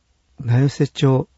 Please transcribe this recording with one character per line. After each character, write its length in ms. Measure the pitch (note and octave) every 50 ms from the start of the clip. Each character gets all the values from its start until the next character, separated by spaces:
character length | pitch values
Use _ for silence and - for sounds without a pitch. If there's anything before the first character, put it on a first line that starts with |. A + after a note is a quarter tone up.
| _ _ _ _ _ _ _ - C3+
名 280 | A#2 A#2+ B2 C#3 C#3+
寄 180 | - - D3 -
町 400 | - - D3 C3+ C3 B2+ - - _